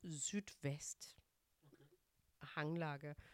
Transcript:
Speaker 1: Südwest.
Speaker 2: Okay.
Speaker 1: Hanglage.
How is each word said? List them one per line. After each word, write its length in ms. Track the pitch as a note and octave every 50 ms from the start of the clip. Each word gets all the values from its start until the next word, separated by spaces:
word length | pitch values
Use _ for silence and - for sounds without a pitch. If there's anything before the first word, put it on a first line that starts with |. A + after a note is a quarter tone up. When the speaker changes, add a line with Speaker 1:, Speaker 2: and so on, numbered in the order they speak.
Speaker 1:
Südwest. 1120 | - F3 D#3+ C#3+ - - - G#3 G3+ - - - - C#3+ C#3 D3 - - - - - - - - - _ _ _ _ _ _ _ -
Speaker 2:
Okay. 880 | C#3+ - - - - - - _ _ _ _ _ _ _ - D3+ C#3+ -
Speaker 1:
Hanglage. 600 | D#3+ D3 D3+ E3 E3+ E3 D3+ C#3+ C3+ D3+ D3 D3 - - -